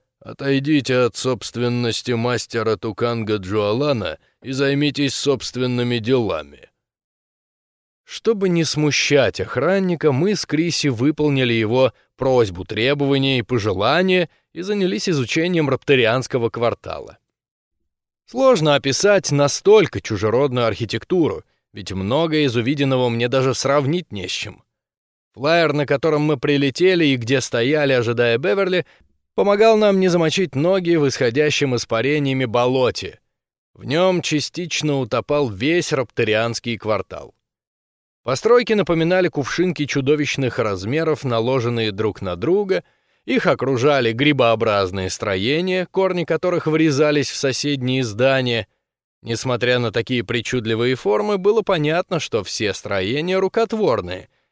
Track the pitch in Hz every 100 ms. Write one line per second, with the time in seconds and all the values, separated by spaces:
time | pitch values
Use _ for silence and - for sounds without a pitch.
0 | _ _ - - 139 135 139 147 123 127
1 | 120 - 131 120 - 117 123 120 120 -
2 | 123 117 123 120 - 117 113 104 113 104
3 | 120 117 107 107 92 107 104 117 147 120
4 | 85 76 _ _ 123 131 139 139 147 139
5 | 139 - 143 131 - 123 127 123 120 120
6 | 110 131 104 80 71 69 - _ _ _
7 | _ _ _ _ _ _ _ _ _ _
8 | _ - 220 208 190 170 151 151 151 131
9 | - 143 107 - - 123 156 196 185 165
10 | 156 131 190 202 - 151 170 - 147 113
11 | 143 151 151 135 123 113 107 127 127 _
12 | _ - 131 127 104 87 - 107 127 143
13 | 139 139 135 131 - 123 104 92 113 160
14 | 190 185 165 _ _ - 185 208 185 208
15 | 196 147 117 165 180 170 139 127 - 131
16 | 110 131 120 127 117 117 117 101 - 78
17 | - - _ _ _ _ _ _ _ _
18 | _ _ _ 240 269 202 151 139 139 127
19 | 202 196 - 143 143 - 196 214 175 98
20 | - 101 107 120 143 123 113 101 110 113
21 | - 180 131 85 - _ _ 101 92 95
22 | 98 143 165 156 143 120 117 143 139 127
23 | 123 117 120 135 131 120 135 143 135 175
24 | - 104 - - 107 - _ _ _ _
25 | _ _ _ 107 143 170 156 147 143 139
26 | 160 147 151 143 147 143 139 - 185 170
27 | 151 131 113 135 - 120 123 151 139 127
28 | 113 117 120 117 180 196 185 185 - _
29 | _ _ _ - 196 202 226 214 208 196
30 | 185 170 160 196 175 131 170 196 170 170
31 | 139 - 123 127 151 - 139 120 - 113
32 | 131 151 139 131 123 120 123 131 120 -
33 | 92 - _ _ _ _ _ - 113 156
34 | 185 180 - 151 - 165 175 - 151 139
35 | 120 120 - 147 127 95 139 175 - 147
36 | 120 - 110 107 117 113 120 110 107 101
37 | - 82 - _ _ _ _ _ _ _
38 | _ _ 117 135 220 247 240 208 175 165
39 | 165 185 180 151 127 - 180 151 143 143
40 | 135 151 143 - 127 - 110 95 101 151
41 | 160 147 131 113 117 135 117 117 110 98
42 | 107 - 95 87 127 196 196 180 - _
43 | _ _ - 254 - 123 127 123 143 139
44 | 117 113 147 135 117 110 113 101 92 95
45 | 92 - 104 95 113 156 185 185 175 190
46 | 190 180 160 160 180 170 156 156 160 135
47 | 151 147 131 - 135 123 147 139 127 131
48 | 120 104 131 135 123 117 104 _ _ _
49 | _ _ 110 117 131 120 123 127 117 117
50 | 104 123 95 117 - 127 110 110 123 127
51 | 196 208 208 202 196 226 202 175 147 170
52 | - 165 - 110 92 - 104 - 104 98
53 | 95 139 175 185 190 226 226 220 180 107
54 | 90 90 - _ _